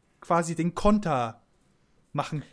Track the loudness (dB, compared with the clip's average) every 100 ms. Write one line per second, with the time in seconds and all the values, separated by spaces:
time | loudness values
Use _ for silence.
0 | _ _ -2 0 0 -2 -2 2 2 4
1 | 2 -2 -2 -8 _ _ _ _ _ _
2 | _ -6 -4 -6 -10